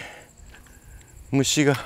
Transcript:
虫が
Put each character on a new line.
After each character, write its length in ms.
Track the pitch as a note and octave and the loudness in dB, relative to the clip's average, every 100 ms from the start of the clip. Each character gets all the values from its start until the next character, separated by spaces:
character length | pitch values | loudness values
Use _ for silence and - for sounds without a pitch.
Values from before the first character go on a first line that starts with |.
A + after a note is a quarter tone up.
| - - - - - - - - - - - - - | -4 -18 -20 -20 -20 -20 -20 -20 -20 -20 -20 -20 -2
虫 340 | C3+ C3 - | 0 2 2
が 120 | C#3+ C3 | 2 2